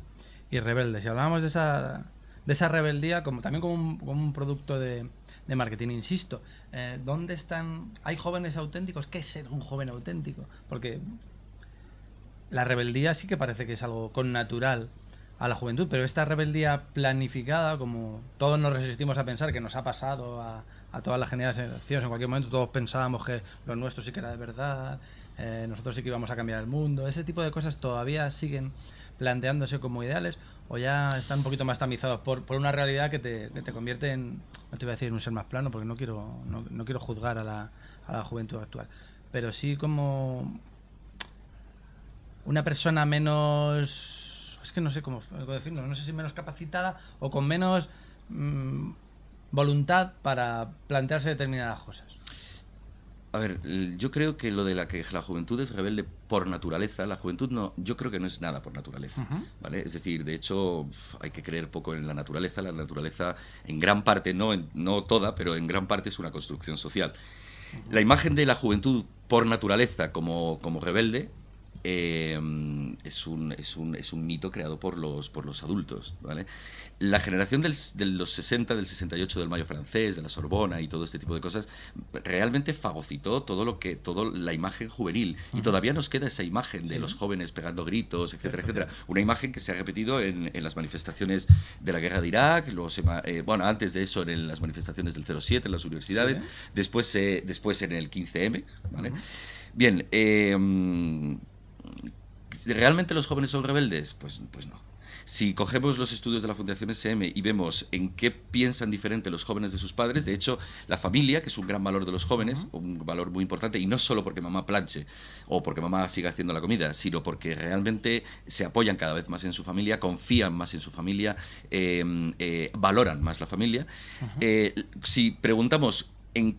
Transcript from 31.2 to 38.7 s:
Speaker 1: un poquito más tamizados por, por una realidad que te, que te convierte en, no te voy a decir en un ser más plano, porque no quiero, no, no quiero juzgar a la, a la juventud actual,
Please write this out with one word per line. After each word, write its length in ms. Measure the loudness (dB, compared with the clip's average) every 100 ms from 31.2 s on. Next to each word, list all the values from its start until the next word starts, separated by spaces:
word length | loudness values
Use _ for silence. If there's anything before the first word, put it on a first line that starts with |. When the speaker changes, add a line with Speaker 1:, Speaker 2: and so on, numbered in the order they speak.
| 0 0
Speaker 1:
un 40 | 0
poquito 180 | 0
más 160 | 0 0
tamizados 400 | 0 0 0 0
por, 240 | 0 -2
por 140 | 0 0
una 160 | 2
realidad 360 | 2 2 2 0
que 100 | 0
te, 300 | -4 -4 -6
que 80 | -8
te 100 | -8
convierte 400 | -6 -4 -2 -2
en, 300 | -2 -4 -8 -12 -18 -14
no 40 | -8
te 80 | -6
voy 40 |
a 40 | -4
decir 120 | -2
en 60 |
un 80 | -2
ser 100 | -2
más 140 | -4 -4
plano, 260 | -4 -4
porque 160 | -4 -6
no 80 | -6
quiero, 420 | -6 -6 -8 -10 -8
no, 160 | -8 -6
no 140 | -8
quiero 160 | -4 -4
juzgar 380 | -4 -4 -2 -2
a 80 | -4
la, 240 | -6 -8 -14 -20 -18 -8
a 40 |
la 120 | -6 -4
juventud 320 | -6 -6 -8
actual, 300 | -8